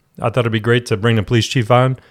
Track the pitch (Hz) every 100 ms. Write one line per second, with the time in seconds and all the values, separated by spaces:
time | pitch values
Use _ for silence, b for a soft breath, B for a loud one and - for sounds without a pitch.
0 | _ - 117 127 117 110 110 120 120 107
1 | 117 113 95 120 104 135 107 123 131 127
2 | b